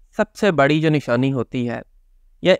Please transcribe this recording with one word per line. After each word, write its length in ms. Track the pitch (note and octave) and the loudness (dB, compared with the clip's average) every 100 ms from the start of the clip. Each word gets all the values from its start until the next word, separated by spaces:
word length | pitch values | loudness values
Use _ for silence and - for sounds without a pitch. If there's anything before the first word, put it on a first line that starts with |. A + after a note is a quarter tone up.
| _ - | _ -6
सबसे 340 | G#3+ - G#3 | -6 -2 -2
बड़ी 280 | D#3 C#3 D#3 | 2 2 2
जो 100 | D#3 | 0
निशानी 400 | D3+ C3+ A#2+ C3+ | 0 0 -2 0
होती 340 | C3+ A2+ C3 A#2+ | -2 -6 -6 -6
है, 160 | A#2 - _ _ _ _ - | -8 -14 _ _ _ _ -4
या 140 | E3+ F#3 | 0 2